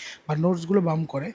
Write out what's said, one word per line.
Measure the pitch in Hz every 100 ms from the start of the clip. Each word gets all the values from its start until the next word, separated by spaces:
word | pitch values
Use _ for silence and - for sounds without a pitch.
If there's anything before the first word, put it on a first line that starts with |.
| - - -
বা | 156
নোটসগুলো | 170 180 165 196
বাম | 170 160
করে, | 160 139 156